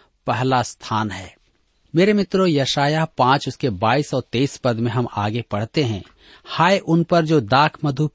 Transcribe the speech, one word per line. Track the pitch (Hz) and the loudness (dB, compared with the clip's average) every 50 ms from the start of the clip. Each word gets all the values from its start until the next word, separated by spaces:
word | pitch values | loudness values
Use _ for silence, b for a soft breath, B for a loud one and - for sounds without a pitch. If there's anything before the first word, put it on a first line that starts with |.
| b b b b _ | b b b b _
पहला | 123 120 113 131 131 131 123 117 | -4 -2 -2 0 0 0 0 0
स्थान | - - - - - 117 107 110 104 | -2 -6 -14 -8 -4 -4 -2 -2 -4
है। | 92 92 90 87 - _ _ _ _ _ _ _ _ _ _ _ - | -6 -10 -14 -16 -20 _ _ _ _ _ _ _ _ _ _ _ 0
मेरे | 160 190 208 208 | 2 2 4 2
मित्रों, | 208 190 - - 190 190 185 | 2 0 0 0 0 2 2
यशाया | 151 139 131 - - 147 139 143 151 160 160 | 2 2 0 0 0 0 0 0 0 0 -2
पांच | - _ - 127 123 135 143 - 135 | -2 _ 2 2 4 4 2 0 -4
उसके | - - - 127 | -6 -4 -4 -4
बाईस | 101 87 113 110 123 143 147 - 156 | -2 0 0 0 2 0 0 -2 -4
और | 131 - _ - | -4 -4 _ -2
तेईस | 113 139 135 - | -2 -2 -2 -2
पद | - - 127 117 | -2 -2 -2 -2
में | 110 117 120 110 | 0 -2 -2 -2
हम | 127 120 - - | -2 -4 -4 -4
आगे | 107 104 107 107 120 113 | -4 -4 -4 -4 -6 -6
पढ़ते | - - 104 110 - - - 143 | -6 -6 -6 -6 -4 -2 -2 -2
हैं, | 113 107 92 - - _ b b b b b b | -2 -2 -4 -8 -12 _ b b b b b b
"हाय | - - - 160 180 196 190 | -8 -2 2 2 2 2 2
उन | - - 165 170 165 | 0 2 2 2 2
पर | - 180 170 165 | 2 2 0 2
जो | 156 160 151 | 2 2 0
दाख | 117 98 127 135 151 156 - - - | 2 2 2 2 2 2 0 -2 -4
मधु | 147 131 156 156 143 | -4 -2 -2 -2 -4